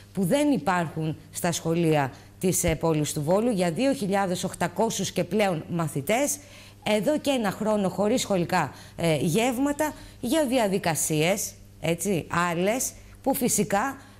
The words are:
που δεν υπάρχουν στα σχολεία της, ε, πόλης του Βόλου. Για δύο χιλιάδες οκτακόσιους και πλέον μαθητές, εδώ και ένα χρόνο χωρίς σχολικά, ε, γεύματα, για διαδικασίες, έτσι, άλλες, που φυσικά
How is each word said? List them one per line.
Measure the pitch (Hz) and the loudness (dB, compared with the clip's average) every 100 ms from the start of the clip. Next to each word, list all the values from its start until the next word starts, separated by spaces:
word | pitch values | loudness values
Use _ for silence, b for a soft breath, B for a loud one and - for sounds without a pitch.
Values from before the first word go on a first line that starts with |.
| B | B
που | - 175 | -4 2
δεν | 285 294 | 4 4
υπάρχουν | 240 285 180 160 165 156 - - | 2 2 0 0 -2 -4 -6 -10
στα | - 175 | -4 -2
σχολεία | - 165 170 160 151 135 B B B | -2 0 2 4 4 2 B B B
της, | 185 - | 0 2
ε, | 170 160 | 0 0
πόλης | 165 156 147 | 0 0 0
του | 156 | -2
Βόλου. | 147 190 247 | 0 2 2
Για | 190 175 | 2 0
δύο | 160 269 | 2 0
χιλιάδες | 269 180 196 196 180 | 0 0 0 0 -2
οκτακόσιους | 185 - 170 - 226 - 190 | -4 -4 -2 0 0 0 -4
και | - | -2
πλέον | 170 214 196 160 - | -2 0 2 0 -4
μαθητές, | 170 160 147 131 226 285 - B B B B | -4 -2 -4 0 0 0 -4 B B B B
εδώ | - 214 202 302 | -2 0 2 0
και | 285 | 0
ένα | 269 208 | 0 0
χρόνο | - 214 208 190 | -2 0 2 0
χωρίς | 180 208 247 | 0 0 0
σχολικά, | - 190 165 180 139 B B B | 0 0 2 0 0 B B B
ε, | 170 151 | 0 2
γεύματα, | 175 185 247 233 285 285 302 - B B | 2 2 2 0 0 0 -2 -4 B B
για | 240 311 277 | 0 2 2
διαδικασίες, | 254 208 190 175 147 - 156 165 208 - - - - | 2 2 0 0 -2 0 2 2 0 -4 -10 -20 -6
έτσι, | 160 170 196 180 - 170 175 | -2 -2 0 -2 0 0 0
άλλες, | 170 185 254 - - B B | 0 0 0 -4 -8 B B
που | 262 269 | -2 0
φυσικά | 247 - - 196 269 262 B B | 2 0 0 0 -2 -6 B B